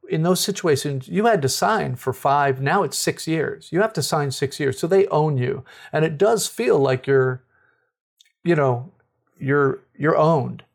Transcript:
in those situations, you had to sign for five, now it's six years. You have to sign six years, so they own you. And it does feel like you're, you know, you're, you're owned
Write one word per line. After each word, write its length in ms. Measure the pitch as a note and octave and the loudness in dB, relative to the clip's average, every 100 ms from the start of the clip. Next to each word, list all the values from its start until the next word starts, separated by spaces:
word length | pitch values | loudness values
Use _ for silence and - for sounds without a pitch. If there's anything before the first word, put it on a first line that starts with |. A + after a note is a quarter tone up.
| - | -4
in 140 | E3 | -2
those 180 | E3 F3+ | 2 0
situations, 680 | - G3 F3 C3+ D3 C3+ C3 | 0 -2 0 0 0 -6 -6
you 160 | F3 A3+ | 0 2
had 160 | G#3+ | 2
to 60 | C3+ | 0
sign 480 | - F#3+ G#3+ D3 B2 | 0 0 0 -2 -6
for 160 | - | -6
five, 480 | B2+ C#3+ C#3+ C#3 C3 | -2 0 2 2 0
now 220 | C3+ F#3 | 0 0
it's 140 | E3 - | 0 -2
six 280 | - - - | -4 -4 -4
years. 440 | D#3+ C#3 - - | -2 -4 -6 -6
You 80 | D#3+ | 0
have 140 | A3 | 0
to 80 | A3 | 0
sign 280 | C3 D#3+ C#3+ | -2 -2 -2
six 300 | C3 C3+ - | -2 -6 -2
years, 180 | C#3 B2+ | -4 -2
so 80 | E3 | 2
they 200 | F#3+ F#3+ | 2 4
own 280 | D3+ D#3 C#3 | 2 0 0
you. 280 | B2 - - - - | -2 -4 -10 -20 -6
And 140 | D3+ | -2
it 140 | D#3+ D3 | -2 2
does 280 | G3+ A3+ - | 2 2 -2
feel 320 | - A#3+ F3+ | -4 0 2
like 280 | C3+ C3 C3 | 2 0 2
you're, 360 | C#3 B2+ B2+ _ _ _ _ _ _ _ _ _ _ | 2 2 -2 _ _ _ _ _ _ _ _ _ _
you 100 | E3 | 0
know, 380 | E3 C3+ A#2+ C#3+ _ _ _ _ _ | 2 2 0 -4 _ _ _ _ _
you're, 420 | C3+ C#3+ C#3 - _ _ | -2 2 2 0 _ _
you're 220 | D3 - | 0 2
owned 460 | D#3 D#3+ B2 B2 - | 4 2 -2 -10 -18